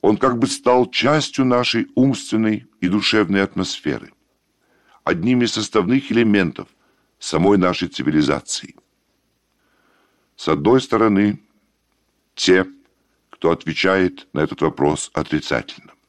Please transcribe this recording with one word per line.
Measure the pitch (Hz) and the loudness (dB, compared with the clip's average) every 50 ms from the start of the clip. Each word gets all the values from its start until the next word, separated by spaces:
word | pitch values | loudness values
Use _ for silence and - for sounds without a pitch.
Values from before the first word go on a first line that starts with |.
Он | - 92 110 101 | 2 2 2 2
как | - 131 123 117 | 2 0 2 0
бы | 113 | -2
стал | - - - - 123 123 127 123 123 | -2 -4 -2 2 2 4 4 2 0
частью | - - 107 131 151 156 135 - - - 135 | -2 -2 0 2 0 0 -2 -4 -4 -2 0
нашей | 127 123 123 123 - - 113 104 - - | 2 2 0 0 0 -2 -4 -4 -4 0
умственной | - 127 139 127 - - - - 110 110 107 107 107 - _ _ _ | 2 2 2 2 -2 -6 -4 -2 0 0 0 0 -2 -6 _ _ _
и | - 92 | -4 -2
душевной | 92 107 101 - - 110 104 85 98 98 | 0 0 0 0 2 2 2 2 2 0
атмосферы, | 98 98 - 95 92 - - - - 76 67 57 - - _ _ _ _ _ _ _ _ _ _ _ _ _ _ _ _ _ _ | 0 0 -2 -6 -6 -6 -8 -8 -6 -6 -6 -6 -10 -18 _ _ _ _ _ _ _ _ _ _ _ _ _ _ _ _ _ _
одним | _ - 90 85 82 117 127 123 | _ -4 -2 -2 0 0 0 0
из | 120 110 | 0 -2
составных | - 110 107 - - 110 92 90 123 135 139 - | -2 -6 -8 -2 -2 -2 0 2 0 -2 -2 0
элементов | 110 117 117 110 104 101 92 80 - - 92 _ _ _ _ _ _ _ _ _ _ _ | 0 2 2 4 4 2 2 0 -4 -8 -16 _ _ _ _ _ _ _ _ _ _ _
самой | - - - 87 85 101 104 | -10 -4 -2 2 4 4 4
нашей | 95 90 90 87 - 90 - | 4 4 2 0 -2 -6 -8
цивилизации. | - - - - 78 78 73 65 73 73 - - - - - - - _ _ _ _ _ _ _ _ _ _ _ _ _ _ _ _ _ _ _ _ _ _ _ _ _ _ _ _ _ _ _ _ | -6 -4 -4 0 2 2 2 2 0 -4 -4 -8 -10 -10 -10 -14 -20 _ _ _ _ _ _ _ _ _ _ _ _ _ _ _ _ _ _ _ _ _ _ _ _ _ _ _ _ _ _ _ _
С | - - - | -10 -4 -2
одной | 80 73 71 104 123 131 | -2 0 2 2 2 2
стороны, | 127 - - 110 110 110 101 98 104 104 104 - _ _ _ _ _ _ _ _ _ _ _ _ _ _ _ _ _ _ _ | 2 0 0 2 2 2 2 2 2 0 -2 -4 _ _ _ _ _ _ _ _ _ _ _ _ _ _ _ _ _ _ _
те, | - - - 92 92 92 92 - _ _ _ _ _ _ _ _ _ _ _ | -4 2 2 2 2 2 -2 -8 _ _ _ _ _ _ _ _ _ _ _
кто | - _ - 82 | -16 _ 0 0
отвечает | 85 80 - 80 78 - - 92 95 95 92 90 92 - - _ _ | 0 0 -4 -8 -6 -2 0 2 2 2 2 0 -2 -6 -20 _ _
на | 71 | -4
этот | 78 78 - - | -4 -4 -2 -2
вопрос | 82 78 76 - 71 73 76 73 - - _ | -2 -2 0 0 0 0 0 -2 -6 -8 _
отрицательно. | - 76 - - 76 - - 73 58 53 - - - _ - _ _ _ | -6 -4 -2 -4 -4 -4 -2 -4 -4 -4 -8 -20 -20 _ -20 _ _ _